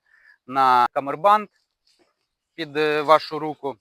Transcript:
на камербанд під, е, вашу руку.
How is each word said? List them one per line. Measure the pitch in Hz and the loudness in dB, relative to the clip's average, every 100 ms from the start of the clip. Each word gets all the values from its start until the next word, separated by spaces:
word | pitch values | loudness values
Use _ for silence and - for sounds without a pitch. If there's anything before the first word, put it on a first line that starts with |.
| _ _ _ _ - | _ _ _ _ -8
на | 135 131 127 120 | 0 2 4 2
камербанд | 147 139 147 196 214 208 _ _ _ _ _ _ _ _ _ _ | -2 -6 -2 2 2 0 _ _ _ _ _ _ _ _ _ _
під, | - 156 143 | -12 -8 -2
е, | 151 151 | 0 0
вашу | 147 151 - 156 | 4 2 2 -8
руку. | 156 143 139 110 | -10 -8 -10 -12